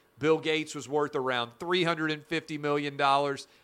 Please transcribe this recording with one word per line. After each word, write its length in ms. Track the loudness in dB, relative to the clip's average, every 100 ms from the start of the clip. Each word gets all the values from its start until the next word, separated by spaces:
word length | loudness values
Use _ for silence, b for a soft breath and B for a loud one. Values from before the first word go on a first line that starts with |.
| b -2
Bill 180 | 2 2
Gates 360 | 2 -2 -2
was 140 | -8 -4
worth 280 | 0 0 0
around 340 | 0 0 -2 -6
three 240 | -2 0
hundred 280 | 2 0 -2
and 120 | -4 -4
fifty 320 | -6 -4 -4
million 380 | 0 0 -2 0
dollars. 520 | 4 4 2 -4 -10 b